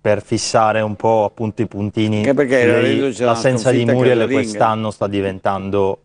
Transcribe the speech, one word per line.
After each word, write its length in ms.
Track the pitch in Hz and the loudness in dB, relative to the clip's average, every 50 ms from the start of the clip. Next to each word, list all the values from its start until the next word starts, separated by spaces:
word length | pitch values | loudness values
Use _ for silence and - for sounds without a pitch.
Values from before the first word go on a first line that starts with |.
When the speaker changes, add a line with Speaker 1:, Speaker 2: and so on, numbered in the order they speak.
Speaker 1:
per 220 | _ 110 107 - - | _ 0 -2 -2 -2
fissare 580 | - 120 104 - - - 120 113 107 107 110 | -4 -4 -4 -4 0 0 2 2 2 2 0
un 140 | 110 107 104 | -2 -2 -6
po' 280 | 95 - 113 113 110 104 | -2 0 2 2 2 2
appunto 380 | 101 _ - 117 107 101 - 117 | 0 _ -4 -6 -6 -4 -4 -6
i 40 | |
puntini, 520 | 95 - 98 101 107 - - 110 107 107 107 | -6 -4 -6 -6 -4 -2 -2 0 0 0 0
Speaker 2:
Anche 160 | 107 131 139 | 0 0 2
perché 300 | 135 147 123 131 131 120 | 2 2 2 2 2 4
Speaker 1:
direi 320 | 120 120 117 113 - 135 | 4 2 2 2 0 0
Speaker 2:
Lorenzo 200 | 139 139 139 120 98 | 0 -2 -4 -4 -2
c'è 40 | 123 | 0
una 80 | 120 117 | 0 0
Speaker 1:
l'assenza 380 | 117 113 135 127 120 107 131 | 2 0 0 0 0 0 2
di 60 | 123 120 | 2 2
Speaker 2:
sconfitta 140 | 120 120 135 | 2 2 2
Speaker 1:
Muriel 260 | 123 127 123 127 117 | 2 4 4 4 2
Speaker 2:
casalinga. 220 | 113 113 131 139 - | 2 0 0 -2 -2
Speaker 1:
quest'anno 480 | 113 107 104 120 113 110 110 110 107 | -2 -2 0 0 0 0 -2 -4 -6
sta 160 | 104 - 110 | -4 -4 -6
diventando 920 | 101 101 101 98 98 95 95 _ 107 98 95 95 98 95 101 98 95 98 - _ | -4 -2 -2 -2 -2 -4 -4 _ -4 -4 -4 -4 -2 0 0 0 0 -2 -6 _